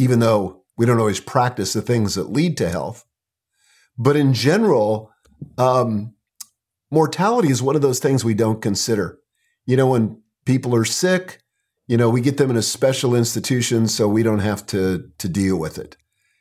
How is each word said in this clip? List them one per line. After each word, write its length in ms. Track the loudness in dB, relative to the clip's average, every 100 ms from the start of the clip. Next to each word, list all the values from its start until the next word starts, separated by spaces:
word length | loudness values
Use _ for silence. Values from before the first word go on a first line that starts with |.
even 200 | 2 4
though 420 | 4 2 0 -10 _ 0
we 80 | 2
don't 140 | 2
always 200 | 2 -2
practice 540 | -2 0 0 -2 -4
the 80 | -4
things 320 | -2 0 0
that 180 | -4 -4
lead 240 | -2 0 0
to 140 | -2
health. 340 | -4 -6 -12 _ _ _ _ _ _ _ _ _ -2
But 180 | 2 4
in 160 | 4
general, 800 | 2 2 2 2 2 2 -2 -6 _ _ _ -10 0
um, 560 | 2 2 0 -4 -8 -14 _ -20 -20 _ _ _ _
mortality 600 | 0 0 0 0 2 2
is 120 | 0
one 140 | 0 0
of 60 |
those 160 | 0 0
things 260 | 0 0
we 80 | 0
don't 300 | 0 0 -2
consider. 560 | -4 -4 -2 -2 -4 -8 _ _ _ _ -2
You 100 | 2
know, 120 | 2
when 340 | 2 0 -6 _ _ -2
people 280 | -2 0
are 120 | 0 0
sick, 560 | -2 0 0 -4 -16 _ _ _ _ -2
you 120 | 2
know, 100 | 2
we 140 | 2
get 160 | 0 0
them 100 | 0
in 80 | 0
a 60 |
special 520 | -2 -2 -2 0 0
institution 760 | 0 0 -4 -2 -2 0 0 0
so 200 | 0 0
we 140 | 2
don't 160 | 0 0
have 260 | -2 -4 -6
to, 360 | -2 -2 -4 -8 -10
to 100 | -6
deal 300 | -2 0 -2
with 180 | -4 -10
it. 200 | -16 -20 _ _ _ _